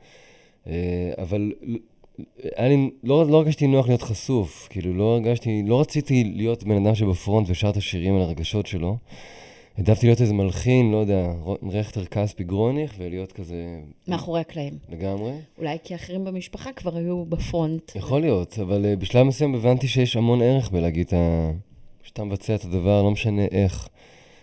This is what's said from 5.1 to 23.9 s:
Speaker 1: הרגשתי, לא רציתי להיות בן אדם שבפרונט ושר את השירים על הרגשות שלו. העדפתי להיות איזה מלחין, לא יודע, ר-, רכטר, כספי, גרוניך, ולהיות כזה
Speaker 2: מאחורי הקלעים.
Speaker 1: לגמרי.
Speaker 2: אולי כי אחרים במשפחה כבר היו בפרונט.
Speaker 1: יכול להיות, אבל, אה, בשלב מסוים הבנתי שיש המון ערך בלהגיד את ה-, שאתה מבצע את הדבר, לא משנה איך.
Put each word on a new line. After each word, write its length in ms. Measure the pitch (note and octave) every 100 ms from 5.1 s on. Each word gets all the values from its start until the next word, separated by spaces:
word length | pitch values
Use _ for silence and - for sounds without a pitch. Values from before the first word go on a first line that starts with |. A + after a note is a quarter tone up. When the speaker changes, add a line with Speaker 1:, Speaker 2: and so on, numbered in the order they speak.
Speaker 1:
הרגשתי, 500 | A#2+ A2+ A#2+ A#2 G#2+ G2+
לא 160 | B2
רציתי 420 | D3+ D3+ C#3 C3 G#2+ F2
להיות 280 | A2 A#2
בן 220 | G2+ G2+ G#2
אדם 100 | G#2+
שבפרונט 520 | G#2 F#2 G2 G#2+ F#2
ושר 200 | F2 G#2
את 80 | G2+
השירים 380 | - F2+ F#2 G2
על 60 |
הרגשות 460 | E2+ D#2 D#2+ G#2+ -
שלו. 300 | F2+ F2 A#2 - - - - - - - -
העדפתי 300 | F#2+ G#2+ A#2
להיות 140 | A#2
איזה 120 | A#2
מלחין, 580 | G#2 F#2+ E2+ B2 B2+ A#2
לא 60 | G#2+
יודע, 340 | G#2 G2 F2 E2+ D#2+
ר-, 100 | - F#2+
רכטר, 340 | G2+ G#2 G#2 F2+
כספי, 380 | G#2 G2+ -
גרוניך, 500 | F2 G2 A#2 C#3+ D3+ G2+
ולהיות 340 | F2+ F2+ F#2+
כזה 480 | - E2+ E2+ E2+ E2 D2 - -
Speaker 2:
מאחורי 320 | E3+ D#3 E3
הקלעים. 320 | D#3+ E3 C#3+ D3 -
Speaker 1:
לגמרי. 420 | E2 F#2+ G2+ A2 D3 D#3 -
Speaker 2:
אולי 200 | D#3+ E3
כי 120 | - F3
אחרים 300 | - F#3+ F#3+
במשפחה 460 | F#3 - - C4
כבר 260 | C4 F3+ E3
היו 280 | E3+ F3+ E3
בפרונט. 680 | E3 - E3+ D#3 D#3+ - G#2
Speaker 1:
יכול 260 | F#2+ C#3
להיות, 380 | D#3+ G2 F2 G#2+
אבל, 240 | F#2 G2+ G#2
אה, 100 | G2
בשלב 280 | F#2 B2
מסוים 320 | C3 C3 D3 B2
הבנתי 320 | A#2+ B2+ C3
שיש 280 | B2+ B2 A2+
המון 260 | A#2 B2
ערך 300 | A#2+ C3+ G#2+
בלהגיד 360 | F2+ E2+ D#2+ F2
את 60 |
ה-, 380 | F2+ E2+ E2 D#2+ E2 - - - -
שאתה 200 | - -
מבצע 320 | G#2 G2 - G#2+
את 100 | F2+
הדבר, 380 | F2+ F2+ G#2
לא 80 | G2+
משנה 340 | G#2 A2 G2+ G2+
איך. 380 | F#2+ F#2+ - -